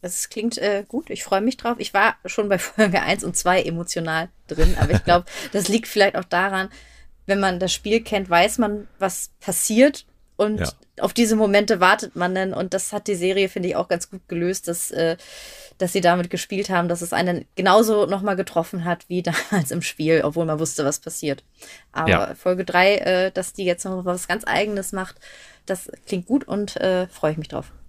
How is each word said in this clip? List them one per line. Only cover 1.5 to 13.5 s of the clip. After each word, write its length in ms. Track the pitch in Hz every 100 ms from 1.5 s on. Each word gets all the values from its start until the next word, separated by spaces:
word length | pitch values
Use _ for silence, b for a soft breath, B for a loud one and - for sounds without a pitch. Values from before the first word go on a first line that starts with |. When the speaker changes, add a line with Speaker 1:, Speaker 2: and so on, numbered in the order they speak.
| -
Speaker 1:
drauf. 180 | 240 226
Ich 140 | 208
war 220 | 202 214 - 185
schon 220 | - 208
bei 100 | 190
<laughs> 20 |
Folge 420 | - - 214 170
eins 240 | - 190 -
und 100 | 170
zwei 260 | 180 185
emotional 680 | - 165 175 - 165 160 170 _ -
drin, 280 | 156 156 -
aber 120 | -
ich 100 | -
glaub, 220 | - 175 - B
Speaker 2:
<laughs> 120 | B
Speaker 1:
das 160 | 196 185
liegt 200 | 220 -
vielleicht 260 | 214 196 -
auch 80 |
daran, 460 | 180 175 190 190 190 B B B B - -
wenn 120 | 196
man 200 | 196 180
das 120 | 185
Spiel 300 | - 214 226
kennt, 280 | 226 202 185
weiß 280 | 170 202 220
man, 300 | 214 208 202 _
was 300 | 190 - - _
passiert 640 | - 185 - 220 277 269 - _ _ -
und 220 | 208 214
Speaker 2:
Ja. 120 | 170 - _ -
Speaker 1:
auf 120 | -
diese 220 | - 226 220
Momente 440 | 214 202 208 202
wartet 360 | 185 202 196 -
man 180 | 180
dann 180 | 185 190
und 220 | 180 180
das 180 | 190 -
hat 140 | 208 -
die 60 | 190
Serie, 320 | 180 190
finde 220 | 190